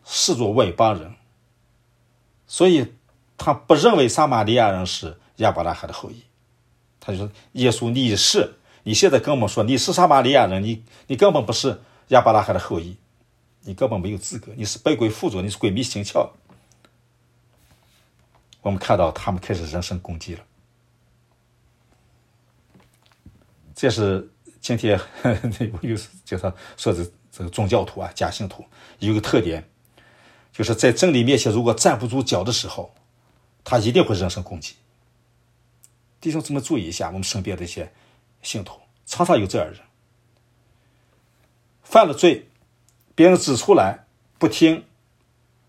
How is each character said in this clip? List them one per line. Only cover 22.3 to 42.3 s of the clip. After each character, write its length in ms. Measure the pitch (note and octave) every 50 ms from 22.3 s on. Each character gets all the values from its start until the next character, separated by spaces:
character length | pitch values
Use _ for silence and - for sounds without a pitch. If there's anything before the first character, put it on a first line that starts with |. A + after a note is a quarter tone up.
| _ _ _ _ _ _ _ _ _ _ _ _ _ _ _ _ _ _ - - - _ _ _ _ _ _ - -
这 160 | - - C3
是 420 | G#2+ A#2 G#2+ G2 F#2+ G2 - - _ _ _ - - _
今 180 | - - B2 G#2+
天， 240 | - A2 G2+ F#2 - -
<laughs> 140 | - - -
我 560 | B2+ A2 F#2+ - A#2+ G2+ - A#2+ G#2 - F#2
又 160 | - A#2 A2+ G#2
是 100 | - - - - _
叫 140 | - G2 F2+
他 160 | - F#2+ F2+ - - - - -
说 160 | - A#2 F#2
这， 100 | E2+ F2 F2 - _ _ _
这 120 | - - F2+
个 60 | F2
宗 180 | - - G#2+ F#2+
教 160 | A2+ G#2+ F#2+
徒 160 | - - -
啊， 120 | F2+ F2 -
假 160 | - F2+ E2
信 180 | - - A2 F#2
徒， 160 | - - - _ _ - - - - -
有 120 | G2+ G#2
一 40 | A2
个 40 | G#2+
特 220 | G#2+ - - B2+
点， 260 | G#2+ A2+ E2 E2 - _ _ _ _ _ _ _ _ _ _ _ _ _ _ _ _ _ -
就 100 | - G#2+
是 120 | - A2+
在 160 | - - B2+
真 200 | A#2+ - - F#3
理 120 | D3 B2 A#2
面 120 | B2 C#3
前 160 | B2+ - B2
如 120 | G#2+ A#2 A#2+
果 100 | A#2+ A2+
站 240 | - - F3+ C#3+ A2
不 80 | A#2
住 160 | A#2 A2 C3+
脚 220 | C3 - B2 - G2+
的 80 | A#2+
时 160 | A#2 - - F#2+
候， 260 | - - F2 - _ _ _ _ _ _ _ _ _ _ _ _ _ _ -
他 160 | - C3 A#2+
一 120 | G#2 A#2
定 140 | B2 F#3 E3+
会 100 | - A2
人 140 | F2+ F#2 F2+
身 140 | - - F2+
攻 180 | - F#2+ E2
击。 140 | - - - _ _ _ _ _ _ _ _ _ _ _ _ _ _ _ _ _ _ _ _ _ _ _ _ _ _ _ _ _
弟 100 | - E3
兄 100 | D3+ D#3+
姊 140 | D3 - C#3+
妹 80 | C#3
注 160 | - - D#3+ A#2+
意 100 | F#2 D#2+
一 40 |
下， 160 | F2+ - F#2+ -
我 60 | F2
们 100 | F#2+ F#2
身 180 | - - G#2
边 160 | F#2 G#2+ F#2+ F2
的 60 | F2
一 40 | F2
些 240 | - - D#2+ - _ _ _ _ _ _ _ _ _ _ -
信 200 | - - A2+ F#2
徒， 160 | - - - _ _ _ _ _ -
常 180 | - - F3
常 140 | F#3 E3+ A#2+
有 80 | G2 F#2+
这 100 | - A2
样 100 | G2 -
的 60 | -
人， 80 | - - _ _ _ _ _ _ _ _ _ _ _ _ _ _ _ _ _ _ _ _ _ _ _ _ _ _ _ _ _ _ _ _ _ _ _ _ _ _ _
犯 260 | _ - - A3+ G#3+ E3
了 60 | C#3
罪， 340 | - - F3